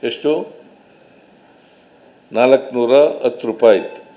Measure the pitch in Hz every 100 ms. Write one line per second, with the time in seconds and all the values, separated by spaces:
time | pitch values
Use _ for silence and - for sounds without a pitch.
0 | 123 - 147 160 - - - _ _ _
1 | _ _ _ _ _ _ _ _ _ _
2 | _ _ _ 107 127 131 - 123 117 135
3 | 147 - 123 - 117 110 117 101 - -
4 | -